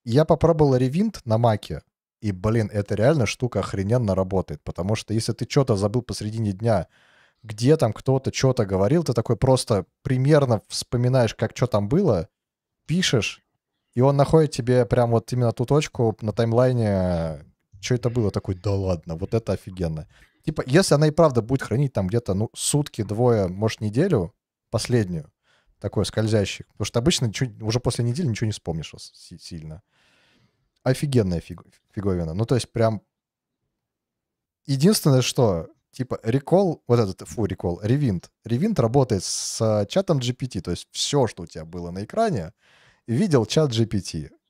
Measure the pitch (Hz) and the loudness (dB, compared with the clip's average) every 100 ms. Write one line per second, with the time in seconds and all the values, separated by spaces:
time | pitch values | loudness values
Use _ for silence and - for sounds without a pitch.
0 | 123 120 156 156 160 160 147 127 131 151 | 0 2 4 4 4 4 4 4 2 0
1 | 220 - - 110 120 107 - 78 - _ | -2 -4 -2 2 2 2 -4 -12 -12 _
2 | _ _ 107 92 104 113 104 104 101 101 | _ _ -6 -2 0 0 0 -2 -4 0
3 | 113 156 107 - 123 104 90 101 98 123 | 2 2 0 -2 -4 -4 -4 -4 0 0
4 | 110 92 92 95 87 76 - - 95 107 | 0 0 0 -2 -4 -8 -10 -6 -4 -4
5 | - 107 113 113 120 - 131 104 101 117 | -2 -4 -4 -6 -2 0 2 2 0 -2
6 | 120 101 107 110 107 95 113 104 80 _ | -4 -8 -8 -4 -4 -2 0 0 -2 _
7 | _ _ _ _ 107 104 120 151 123 107 | _ _ _ _ -14 -2 2 4 2 -2
8 | - 131 - - 135 123 101 95 98 160 | -2 -2 -2 0 0 2 0 2 2 2
9 | 151 120 - 113 127 131 - 104 87 _ | 0 -2 0 0 4 2 2 -2 -2 _
10 | - 127 135 156 135 110 - - - 120 | -4 0 4 4 4 0 -2 -10 -4 -2
11 | 123 131 113 - 110 - 123 104 101 147 | 2 2 2 0 -4 -2 0 0 0 2
12 | 196 98 78 _ _ _ _ _ - 165 | 2 0 -2 _ _ _ _ _ -4 -2
13 | 185 123 95 - _ _ _ _ _ - | 2 0 -2 -8 _ _ _ _ _ 2
14 | 131 139 139 160 151 - 120 123 120 131 | 2 4 4 4 4 0 0 2 2 2
15 | 120 117 - 123 120 - 120 143 151 - | 2 0 -2 -2 -2 0 0 0 0 -2
16 | 117 104 107 101 113 113 127 123 110 98 | -2 -2 -4 -2 0 4 2 2 0 2
17 | 92 87 82 76 - _ _ - - 123 | 0 0 -4 -8 -16 _ _ -10 -4 -2
18 | 123 120 104 101 - 92 101 98 95 87 | 0 0 0 -2 -4 -6 -4 -2 -2 -2
19 | 82 82 95 - - 95 - 92 85 80 | -4 -8 -4 -4 -2 -6 -6 -6 -4 -6
20 | - _ _ _ - 156 131 143 190 147 | -12 _ _ _ -8 -6 2 4 4 4
21 | 156 151 165 120 107 135 - 113 143 - | 2 4 4 4 0 -2 -2 -2 -2 -2
22 | 95 117 - 95 110 - - 147 147 - | -2 -2 -2 -2 -2 -4 -2 0 -2 -4
23 | 98 104 123 113 95 92 110 - 107 107 | -4 0 2 2 0 0 -4 -2 -4 0
24 | 190 143 82 _ _ _ _ 113 - 120 | 2 2 -2 _ _ _ _ -6 0 0
25 | 98 85 73 _ _ _ _ _ 101 - | 0 -4 -10 _ _ _ _ _ -6 -2
26 | 95 - 110 110 98 - - - 107 120 | -2 0 0 2 0 -4 -12 -8 -4 -2
27 | 123 - 117 95 131 107 110 117 - - | 0 0 -2 -2 -6 -6 -4 -2 -2 -2
28 | 120 123 165 110 110 101 - 80 - - | -2 -2 -2 -2 -2 -4 -6 -6 -8 -14
29 | - _ - 85 - 82 78 80 _ _ | -20 _ -20 -20 -16 -16 -14 -18 _ _
30 | _ _ _ _ _ _ _ _ - 131 | _ _ _ _ _ _ _ _ -2 -2
31 | 151 127 95 87 - 85 - _ _ - | 2 2 2 -2 -6 -16 -18 _ _ -6
32 | 98 90 82 85 113 127 - - 113 104 | -2 -2 -4 -4 0 0 -2 0 0 0
33 | _ _ _ _ _ _ _ _ _ _ | _ _ _ _ _ _ _ _ _ _
34 | _ _ _ _ _ _ - 139 160 214 | _ _ _ _ _ _ -4 2 4 4
35 | 165 131 123 - 117 87 80 _ _ - | 4 4 2 2 2 2 -4 _ _ -10
36 | 127 98 113 127 - 175 196 143 - 120 | -8 -6 -2 -2 2 2 2 -2 0 2
37 | 104 90 - - 101 92 92 87 104 139 | 2 -2 -10 -4 -4 -2 -4 -4 0 0
38 | 139 92 - _ - 120 202 196 117 135 | 0 -2 -6 _ -4 -2 0 0 2 2
39 | 131 101 - - - - 113 107 101 - | 2 0 -2 -8 -6 -2 0 0 0 -2
40 | 196 151 120 127 127 101 - 87 - - | 0 0 -2 -4 -6 -6 -6 -8 -8 -8
41 | - 143 120 - 85 85 80 87 87 90 | -2 0 0 -4 -14 -14 -14 -12 -10 -10
42 | 104 - 226 135 82 - _ _ _ _ | -8 -2 -2 -2 -6 -12 _ _ _ _
43 | - 117 208 143 107 - 151 113 113 107 | -4 0 2 2 2 0 0 0 0 -2
44 | - 85 71 _ _ | -6 -10 -12 _ _